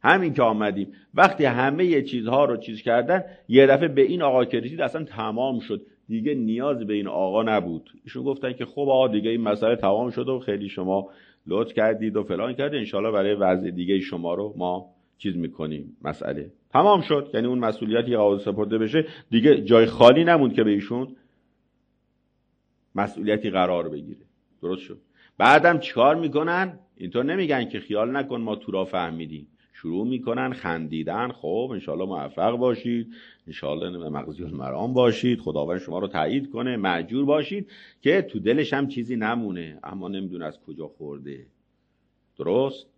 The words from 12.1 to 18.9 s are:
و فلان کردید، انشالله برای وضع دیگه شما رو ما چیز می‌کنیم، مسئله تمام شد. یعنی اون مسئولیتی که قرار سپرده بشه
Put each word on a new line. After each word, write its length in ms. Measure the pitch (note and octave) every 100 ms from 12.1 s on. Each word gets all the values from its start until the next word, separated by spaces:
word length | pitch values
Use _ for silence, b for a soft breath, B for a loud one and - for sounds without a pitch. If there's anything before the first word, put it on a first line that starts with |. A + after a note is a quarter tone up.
| G#2
و 60 |
فلان 320 | G#2 F2+ A#2
کردید، 240 | B2+ C#3+ D3
انشالله 320 | G#2+ G2+ A2
برای 240 | G#2+ G2
وضع 360 | G#2 F#2+ F#2 F2+
دیگه 300 | F2 F2 G2
شما 340 | F#2 F2+ E2+
رو 200 | F2+ G#2 G#2+
ما 340 | F2+ F2+ - _ _ _
چیز 180 | G2+ F2
می‌کنیم، 600 | E2 - D#2 D2+ D2 -
مسئله 500 | D2 D2+ - C#2+ C#2+ _ _
تمام 300 | C3 F#3+ G3+
شد. 300 | - D3 C#3
یعنی 120 | B2 A#2+
اون 120 | B2+
مسئولیتی 520 | A2+ G#2+ A2 A2+ B2
که 60 | A#2+
قرار 220 | G#2 G2
سپرده 400 | G2+ G2 G#2 A2
بشه 280 | A2